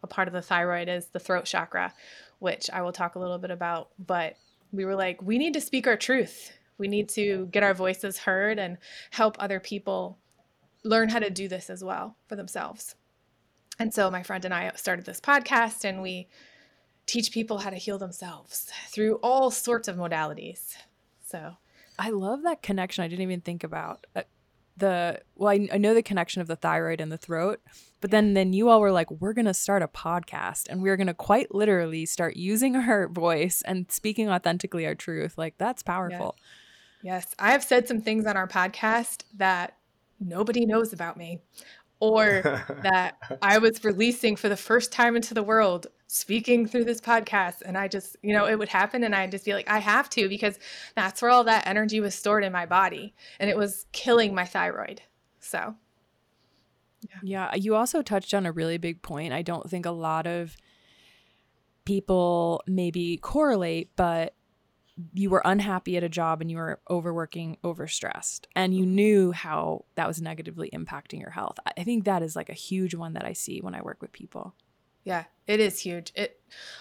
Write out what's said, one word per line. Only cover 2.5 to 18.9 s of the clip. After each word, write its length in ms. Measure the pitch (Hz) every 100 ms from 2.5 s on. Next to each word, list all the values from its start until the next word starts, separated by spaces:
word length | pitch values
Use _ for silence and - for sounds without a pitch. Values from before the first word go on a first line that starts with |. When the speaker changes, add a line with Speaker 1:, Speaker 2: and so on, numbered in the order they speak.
| - -
Speaker 1:
I 120 | 185
will 100 | 180
talk 220 | 180 175
a 40 | 180
little 200 | 180 180
bit 120 | 185
about. 400 | 175 170 170 - -
But 380 | 180 175 160 - _ _ _
we 120 | 196 190
were 100 | 190
like, 260 | 185 175
"We 160 | 190 220
need 140 | 320
to 60 | 302
speak 260 | - 262 254
our 100 | 214
truth. 540 | - 262 185 - - - _ -
We 100 | 202
need 200 | 208 208
to 360 | - 202 190 185
get 100 | 202
our 120 | 202
voices 440 | 185 185 185 196 -
heard 380 | - 190 208 214
and 200 | 185 175 - - -
help 260 | - 220 -
other 220 | 202 190
people 580 | - 202 196 190 180 185 _ _ _ _ _ _
learn 280 | 220 226 220
how 80 | 226
to 100 | 208
do 160 | 185 196
this 220 | 185 -
as 140 | 185
well 320 | 185 185 202 - _
for 100 | 202
themselves." 580 | 185 190 - 220 - - _ _ _ _ _ _ _ -
And 140 | 226
so 180 | 220 190
my 120 | 185
friend 220 | 180 190 185
and 80 |
I 180 | 175 180 -
started 280 | - 180
this 160 | 185 180
podcast 640 | - 285 277 262 226 -
and 160 | 202 190
we 280 | 190 185 - - - _ _ _ _ _ -
teach 240 | 233 226
people 260 | 226 220 208
how 120 | 196
to 60 | 185
heal 220 | 214 196
themselves 720 | 185 - 180 151 - - - -
through 280 | -